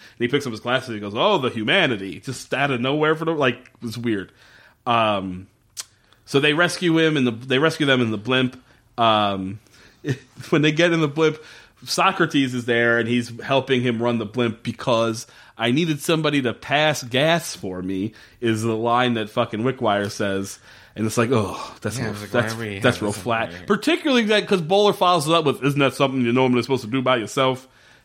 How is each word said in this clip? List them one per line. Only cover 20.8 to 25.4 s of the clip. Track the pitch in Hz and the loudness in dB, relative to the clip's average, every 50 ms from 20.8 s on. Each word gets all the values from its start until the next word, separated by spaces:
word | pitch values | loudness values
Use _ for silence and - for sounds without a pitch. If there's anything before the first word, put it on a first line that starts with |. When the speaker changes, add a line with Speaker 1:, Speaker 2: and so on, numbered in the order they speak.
| - - - | -20 -14 -8
Speaker 1:
And | - 110 | -4 -4
it's | 107 - | -2 0
like, | 123 117 113 | 0 2 2
"Oh, | 135 113 104 - - - - - - - | 2 2 0 0 -4 -8 -12 -14 -12 -8
that's | - 107 104 127 | -8 -6 -6 -4
Speaker 2:
Yeah, | 120 | -6
Speaker 1:
real, | 107 | -6
Speaker 2:
it's | 104 104 | -6 -8
like, | 101 98 101 | -8 -4 0
why | 123 | 0
Speaker 1:
that's, | 110 110 113 | 0 0 -2
Speaker 2:
are | 113 | -6
we | 117 107 101 98 | -8 -8 -4 0
Speaker 1:
that's | 117 127 117 | 0 0 0
Speaker 2:
having | - 107 | 0 -2
Speaker 1:
real | 104 | -4
Speaker 2:
this | 104 104 | -4 -4
Speaker 1:
flat." | 90 123 113 113 113 85 | -2 -2 -2 -2 -2 -4
Speaker 2:
here? | 85 87 87 | -8 -6 -2
Speaker 1:
Particularly | - 214 - - 285 339 339 - 311 262 240 226 | -2 -2 0 2 0 0 0 2 2 2 2 4
that, | 208 214 208 196 | 4 2 2 2
'cause | - 208 185 | 2 0 0
Bowler | 160 147 190 202 208 208 | 0 2 2 4 4 4
follows | 185 - 190 180 180 170 139 151 | 4 4 4 4 4 4 2 2
it | |
up | 165 170 | 2 2